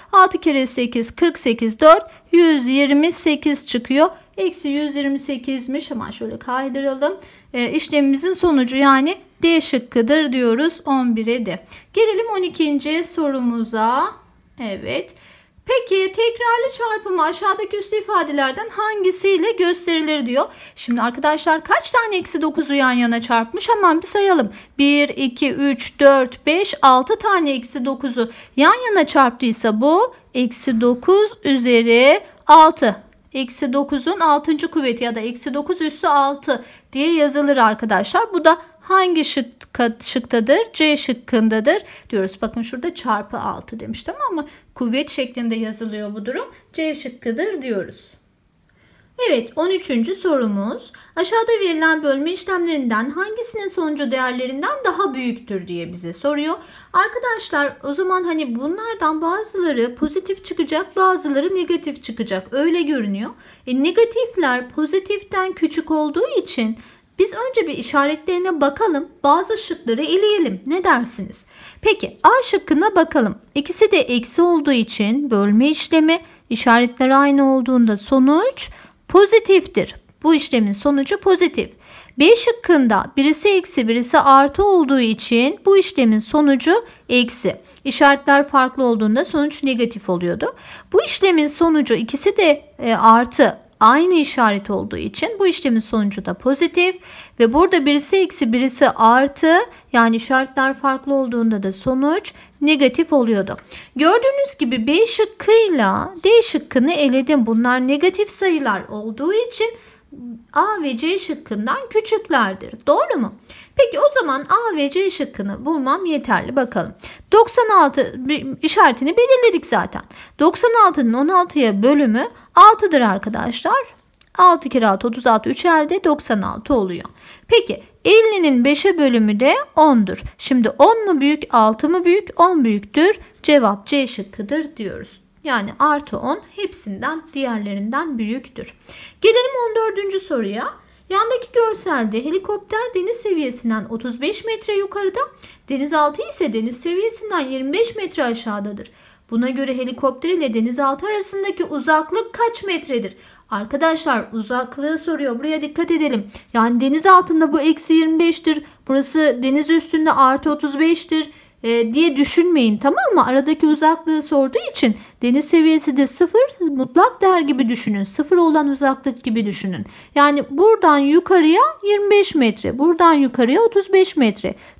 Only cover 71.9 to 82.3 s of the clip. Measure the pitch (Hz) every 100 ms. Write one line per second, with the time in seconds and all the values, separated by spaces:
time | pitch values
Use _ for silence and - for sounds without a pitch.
71.9 | 403 - - 311 494 480 403 - 294 403
72.9 | 381 320 311 214 - _ 285 285 359 440
73.9 | 370 - 247 240 - 349 330 294 254 226
74.9 | - 208 247 294 214 202 214 277 311 -
75.9 | 320 311 330 - - - 226 - 233 240
76.9 | 247 262 269 285 277 269 262 247 254 233
77.9 | 208 - 269 262 311 466 - - - -
78.9 | _ - 359 403 440 427 381 370 - -
79.9 | - _ _ 302 311 285 240 208 202 285
80.9 | 285 277 392 - 370 349 - - - _
81.9 | - - - 311